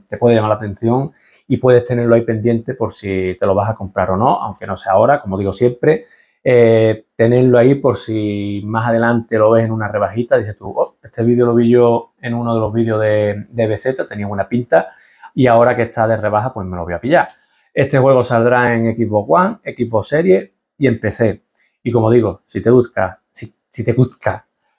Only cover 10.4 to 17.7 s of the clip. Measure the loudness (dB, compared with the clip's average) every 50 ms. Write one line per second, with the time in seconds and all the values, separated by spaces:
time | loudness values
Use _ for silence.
10.4 | 0 -4 -10 -12 -14 -8 -6 -4 -4 -4 _ _ -20 -14 -6 -2 0 2 2 2
11.4 | 2 2 2 2 4 4 4 4 4 4 2 0 -4 -8 _ _ -10 -8 -6 -6
12.4 | -4 -4 -2 -2 -2 -2 -2 -2 -2 -2 -2 -2 0 0 0 0 0 -2 -4 -6
13.4 | -10 -10 -4 -4 -2 -2 -2 -2 -4 -4 -4 -4 -6 -8 -8 -8 -8 -6 -6 -6
14.4 | -6 -4 -4 -6 -2 0 0 -2 -2 -4 -10 _ _ _ _ _ -20 -8 _ 0
15.4 | 2 4 4 4 4 4 2 0 -2 -4 -2 -2 0 0 0 -2 -2 -2 -2 -2
16.4 | -4 -4 -6 -8 -8 -8 -8 -8 -8 -8 -8 -6 -2 0 0 0 0 -2 -6 _
17.4 | _ _ _ _ _ _